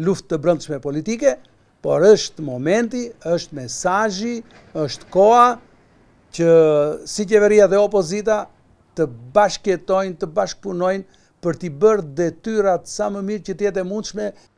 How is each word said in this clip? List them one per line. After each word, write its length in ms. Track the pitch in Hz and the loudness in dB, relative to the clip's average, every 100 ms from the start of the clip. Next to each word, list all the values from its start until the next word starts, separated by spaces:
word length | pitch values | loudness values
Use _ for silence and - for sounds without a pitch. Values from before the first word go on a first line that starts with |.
luftë 300 | 165 185 - | -4 -4 -4
të 60 | 160 | -4
brendshme 360 | 147 165 - 143 | 0 -2 -4 -10
politike, 540 | 143 143 156 226 277 254 - _ _ _ | -8 -8 -6 -2 0 -2 -6 _ _ _
por 240 | 151 143 | -2 2
është 400 | 185 214 - - | 6 6 2 -10
momenti, 640 | 147 123 143 208 233 247 240 - | -10 -6 -2 0 -2 -6 -10 -10
është 320 | 160 170 170 147 | -4 -4 -4 -12
mesazhi, 800 | 123 - 180 190 220 190 233 233 - - _ 160 | -12 -6 -2 0 -2 -4 -8 -8 -12 -20 _ -6
është 320 | 147 - - | -6 -8 -4
koha 400 | - 202 240 240 240 _ _ _ _ _ _ _ - | 2 6 6 6 2 _ _ _ _ _ _ _ -2
që 140 | 170 165 156 151 147 156 - | 4 6 6 4 0 -4 -8
si 160 | - 202 | -8 2
qeveria 400 | 208 208 208 196 | 4 6 6 6
dhe 80 | 196 | 4
opozita 640 | 208 208 160 202 208 208 202 _ _ _ _ - | 2 0 -2 -4 -2 -2 -4 _ _ _ _ -4
të 100 | 151 117 120 208 | -4 -6 -4 2
bashkëjetojnë, 800 | 208 - 208 180 - 190 190 170 | 2 0 -4 -4 -2 -2 -2 -6
të 100 | 175 165 | -8 -4
bashkëpunojnë 880 | 190 - 202 180 185 196 190 _ _ _ 175 | -4 -6 -10 -4 -2 -4 -8 _ _ _ -6
për 160 | 160 | -4
t'i 100 | 180 | -6
bërë 340 | 143 214 214 160 139 | 0 2 2 -2 -4
detyrat 720 | 170 156 226 220 196 175 170 | -4 -4 -6 -2 0 0 -4
sa 160 | - 208 | -6 -6
më 100 | 202 196 | -6 -8
mirë 160 | 208 175 | -8 -8
që 100 | 180 | -6
t'jetë 180 | 202 185 | -4 -4
e 80 | 180 | -6
mundshme. 400 | 208 - 202 208 - _ | -8 -8 -8 -10 -10 _